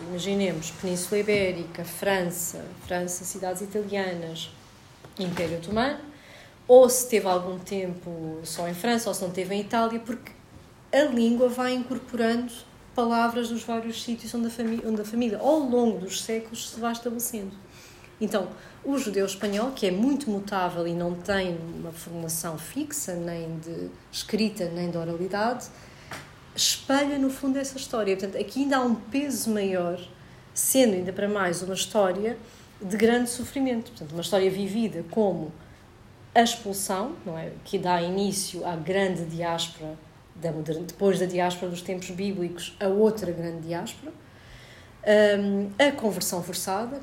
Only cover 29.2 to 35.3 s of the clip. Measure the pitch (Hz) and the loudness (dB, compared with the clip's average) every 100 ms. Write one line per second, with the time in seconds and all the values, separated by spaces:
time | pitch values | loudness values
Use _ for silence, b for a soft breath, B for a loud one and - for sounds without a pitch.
29.2 | 285 226 226 214 196 185 175 180 - B | 0 -2 0 0 2 0 0 -4 -8 B
30.2 | B B B - - 269 247 180 180 185 | B B B -2 2 6 6 4 0 -2
31.2 | 202 208 185 170 185 185 - 220 190 185 | 0 2 2 0 -2 -4 0 4 4 2
32.2 | 220 247 B B B - 190 208 226 240 | -2 -4 B B B -12 -4 4 4 4
33.2 | 240 - 233 277 262 233 226 - 151 165 | 2 -4 -6 0 0 0 -4 -12 -10 -6
34.2 | 170 202 190 190 196 214 220 160 170 226 | 0 4 4 2 0 0 0 -2 -2 2
35.2 | 202 | 2